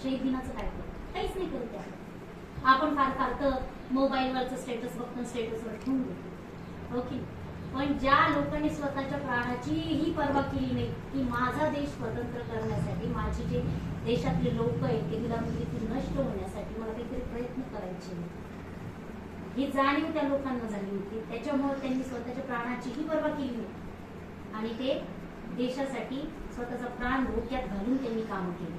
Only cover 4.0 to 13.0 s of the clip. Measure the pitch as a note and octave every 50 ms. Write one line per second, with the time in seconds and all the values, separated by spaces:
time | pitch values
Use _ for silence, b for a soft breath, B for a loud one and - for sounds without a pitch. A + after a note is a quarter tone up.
4 | C4+ C4+ C4+ C4 C4 C4 C4 B3+ B3 B3+ C4 - - B3+ A#3+ A3+ A#3+ A#3+ - A3+
5 | A#3+ - - B3 A#3+ - - A#3+ A3 A3+ A3+ A3+ A3+ G#3+ G#3+ - - C4 C4+ C4
6 | - - - - - - - - - - - - - - - - - - A#3+ B3
7 | B3 B3+ C4+ A#3+ A#3 - - - - - - - - - - C4+ C#4+ C#4+ C#4 -
8 | C4 C4+ C4+ D#4+ E4 D#4 C#4+ C#4+ C#4+ C#4+ D4+ D4 D4+ D4 - C#4+ C#4+ C#4 C4 C4+
9 | C4+ C#4 C#4+ C#4+ C#4 B3+ B3 A#3 B3 B3 B3 B3 - C#4+ D#4 D#4+ D#4+ E4 D4 C4+
10 | D#4 E4 - D#4 C#4 C4+ C4 C#4 C4+ C4+ C4+ C4+ C4 B3 B3 A#3+ A#3 A3+ - -
11 | - - C#4 C4+ B3+ A#3+ A#3+ B3 B3+ B3 - C#4+ D#4 D4+ D4 C#4+ C#4+ C#4+ - -
12 | B3+ A3 - A#3+ A#3+ B3 - A#3+ A#3+ A#3 A#3 A3 A3 A3 - - - - - -